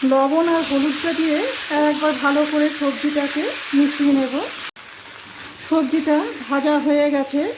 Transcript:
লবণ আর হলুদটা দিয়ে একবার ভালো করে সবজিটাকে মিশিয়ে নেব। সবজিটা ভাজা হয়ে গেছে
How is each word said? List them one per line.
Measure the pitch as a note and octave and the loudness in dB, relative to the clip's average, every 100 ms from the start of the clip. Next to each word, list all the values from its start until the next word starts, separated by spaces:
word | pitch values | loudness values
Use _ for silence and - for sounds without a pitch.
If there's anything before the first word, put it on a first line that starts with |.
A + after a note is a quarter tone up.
লবণ | C4+ C4+ C#4 D#4 E4+ | 2 2 4 2 2
আর | E4 D#4 | 2 2
হলুদটা | C#4 D4 C4+ E4 | 0 0 0 -2
দিয়ে | E4 D#4+ D4+ B4 C5 - | 0 0 2 0 -4 -2
একবার | D4 D4+ D4+ D4+ C4+ | 2 2 2 0 2
ভালো | C#4+ C#4 D4+ | 2 2 2
করে | D4+ D4+ | 2 0
সবজিটাকে | D4 C#4+ B3+ D4 D4 C#4+ D4 G4 - - | 0 -2 0 -2 0 -2 -2 -4 -4 -2
মিশিয়ে | C#4 C#4+ D4 C#4+ | 2 2 2 2
নেব। | C#4 C4 C4 A4+ - - - - - - - - - - - - | 4 2 -2 -4 -6 -10 -12 -20 -20 -20 -18 -18 -16 -16 -16 -2
সবজিটা | D#4+ C4+ D#4 D4+ D4+ A4 A#4 A#3 | 0 2 0 2 0 0 -8 -4
ভাজা | C#4 C#4+ D4 | -2 2 2
হয়ে | C#4+ D4 D4 | 2 2 2
গেছে | C#4+ C4+ C#4+ F4 | 0 0 -2 -2